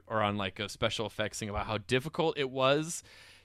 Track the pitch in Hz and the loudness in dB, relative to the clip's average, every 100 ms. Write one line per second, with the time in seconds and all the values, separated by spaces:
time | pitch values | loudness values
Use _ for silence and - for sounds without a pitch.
0 | - 110 104 101 95 - 101 - 113 - | -2 2 2 2 -2 -4 -6 0 0 0
1 | 107 - 104 - 107 104 101 107 101 127 | -4 -2 -4 -4 -4 -4 -2 -4 2 0
2 | 151 - 160 151 135 131 131 147 160 - | 0 0 0 0 -2 2 4 4 0 -6
3 | - - - - | -12 -20 -20 -20